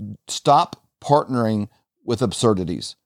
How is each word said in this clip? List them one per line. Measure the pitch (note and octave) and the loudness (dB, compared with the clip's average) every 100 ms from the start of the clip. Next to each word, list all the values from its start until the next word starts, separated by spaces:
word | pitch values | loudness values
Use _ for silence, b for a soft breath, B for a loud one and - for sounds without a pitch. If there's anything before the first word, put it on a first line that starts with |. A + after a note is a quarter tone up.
| G2+ G2+ - | -14 -14 -12
Stop | - - C#3+ F3 - _ _ | -4 2 4 2 -6 _ _
partnering | - D3 - B2+ A2 A2 G#2 _ _ _ | 0 2 2 0 0 0 -4 _ _ _
with | - A#2 | -6 -2
absurdities | A#2+ - - G2+ F2 D#2+ - - | -2 0 2 2 0 -6 -10 -16